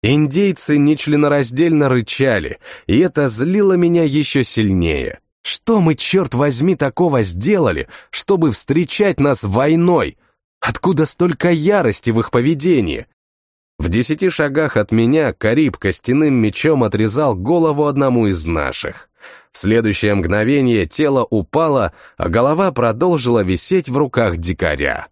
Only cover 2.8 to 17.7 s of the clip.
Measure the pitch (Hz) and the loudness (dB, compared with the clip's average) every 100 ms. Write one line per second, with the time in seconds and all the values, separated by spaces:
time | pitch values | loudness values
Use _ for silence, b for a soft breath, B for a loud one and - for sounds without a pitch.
2.8 | B 107 180 151 139 107 147 196 196 180 | B 2 2 0 -2 -2 -2 2 2 2
3.8 | 175 170 160 147 143 143 123 - 104 95 | 2 2 2 0 0 -2 -2 0 0 2
4.8 | 85 73 62 - _ _ - - - 220 | 0 -2 -6 -10 _ _ -10 -6 0 2
5.8 | 160 151 - 190 165 123 147 120 165 180 | 2 0 0 0 0 -2 -2 0 0 0
6.8 | 143 - 175 135 98 87 131 202 127 76 | -2 0 0 2 -2 -2 0 2 0 -2
7.8 | 64 B B - - 196 160 107 - 143 | -8 B B -10 -2 0 2 0 -2 0
8.8 | 170 - 202 - 143 135 104 101 143 165 | 0 0 0 2 0 0 0 0 2 4
9.8 | 175 170 82 - _ _ _ _ - - | 4 2 0 -6 _ _ _ _ -6 -2
10.8 | 180 156 156 - 180 143 175 170 160 208 | -2 0 -2 0 -2 0 0 2 2 2
11.8 | 123 - - 113 - 127 131 156 160 151 | 0 -2 -2 -2 0 0 0 0 2 2
12.8 | 90 62 - _ _ _ _ _ _ - | 0 -6 -12 _ _ _ _ _ _ -8
13.8 | 82 101 127 156 190 - 147 139 156 - | -2 -2 -2 0 -2 0 -2 0 0 -2
14.8 | 104 113 117 156 139 - 110 127 147 - | 0 2 2 2 0 -2 -2 2 0 0
15.8 | 98 - - 135 151 131 107 - 156 160 | -4 -4 -2 0 2 2 0 0 0 2
16.8 | 110 104 110 113 151 98 104 170 160 | 0 0 0 0 0 -2 0 2 2